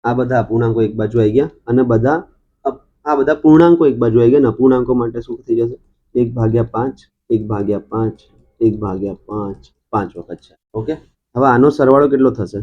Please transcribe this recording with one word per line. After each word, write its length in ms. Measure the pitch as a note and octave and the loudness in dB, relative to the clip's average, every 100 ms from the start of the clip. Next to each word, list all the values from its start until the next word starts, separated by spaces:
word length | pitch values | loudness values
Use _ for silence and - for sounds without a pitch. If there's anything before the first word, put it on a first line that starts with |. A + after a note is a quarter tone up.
આ 100 | A#2+ | -4
બધા 260 | B2 B2 B2+ | -4 -2 -2
અપૂર્ણાંકો 400 | G#2+ A2+ A#2 A2+ | -2 -2 0 0
એક 140 | A2 A2 | -2 -2
બાજુ 240 | G#2+ A#2 | -2 0
આવી 120 | G#2+ | 2
ગયા 180 | A2+ D#3 _ - | 2 -2 _ -2
અને 140 | B2 | 0
બધા 360 | B2 A#2 B2 E3 - _ _ _ C#3 | 2 2 0 -2 -6 _ _ _ -10
અપ-, 180 | C3 _ _ D3 | -10 _ _ -4
આ 100 | D3 | 0
બધા 200 | C3+ D3 | 0 2
પૂર્ણાંકો 520 | D#3 D#3 E3+ E3+ D3+ | 6 6 6 6 2
એક 100 | A#2+ | 2
બાજુ 200 | A#2+ A#2 | 0 4
આવી 120 | A#2 | 4
ગયા 120 | C#3+ | 4
અને 40 | B2+ | 2
અપૂર્ણાંકો 440 | G#2 C3 B2+ B2 | 2 2 2 0
માટે 260 | B2 A#2 A#2+ | -2 -2 -8
શું 160 | A#2 A#2 | -12 -14
થઈ 180 | - A2+ | -4 -4
જશે? 220 | A#2 B2+ _ _ _ B2 | -4 -8 _ _ _ -4
એક 120 | A#2+ | -4
ભાગ્યા 300 | A#2+ A2+ A#2 | -2 0 0
પાંચ, 340 | A2+ A2+ C3 - _ _ _ | -2 -4 -6 -8 _ _ _
એક 120 | A2+ G#2+ | -4 -2
ભાગ્યા 320 | G#2 G2+ G2+ - | -6 -4 -6 -6
પાંચ, 280 | A2 A2+ A2 _ _ _ _ | -4 -4 -6 _ _ _ _
એક 120 | A2+ G#2+ | -2 -2
ભાગ્યા 360 | G2+ F#2+ G2 F#2 - | -8 -6 -8 -10 -12
પાંચ, 360 | G#2 G2+ F#2+ _ _ _ | -10 -10 -12 _ _ _
પાંચ 200 | A2 F#2 F2+ | -8 -8 -12
વખત 220 | E2+ E2+ | -16 -18
છે. 120 | _ _ _ | _ _ _
ઓકે, 200 | A2 A2+ D#3 _ _ _ B2 | -10 -8 -10 _ _ _ -2
હવે 120 | C3+ | 2
આનો 200 | A#2+ C#3+ | 4 2
સરવાળો 380 | D3 C3+ C#3 C#3+ | 4 2 4 2
કેટલો 220 | C3+ C3 | 2 0
થશે? 280 | A#2 F2+ G2+ | 0 -8 -8